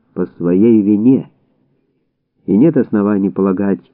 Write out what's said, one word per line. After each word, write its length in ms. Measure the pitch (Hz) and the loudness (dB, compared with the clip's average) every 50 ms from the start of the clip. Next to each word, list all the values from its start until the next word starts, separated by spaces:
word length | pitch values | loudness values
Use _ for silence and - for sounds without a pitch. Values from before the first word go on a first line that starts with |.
| _ _ - | _ _ -10
по 120 | - 90 | -8 -8
своей 560 | - - - 85 87 90 95 107 120 113 110 | -8 -8 -6 -4 -2 0 2 2 4 2 2
вине. 480 | 98 101 107 101 107 127 135 107 76 - _ _ _ _ _ _ _ _ _ _ _ _ _ _ _ _ _ _ _ _ _ _ _ | 2 0 0 0 2 2 0 0 -2 -6 _ _ _ _ _ _ _ _ _ _ _ _ _ _ _ _ _ _ _ _ _ _ _
И 100 | - 92 | -2 0
нет 220 | 101 135 165 151 135 | 2 2 2 0 0
оснований 520 | 113 - - 107 101 101 104 98 98 98 | -2 -2 -2 -2 -2 -2 -2 -2 -2 -4
полагать 520 | 87 - 98 98 92 90 101 101 95 87 - _ | -4 -2 -2 -2 -2 -2 -2 -4 -4 -6 -8 _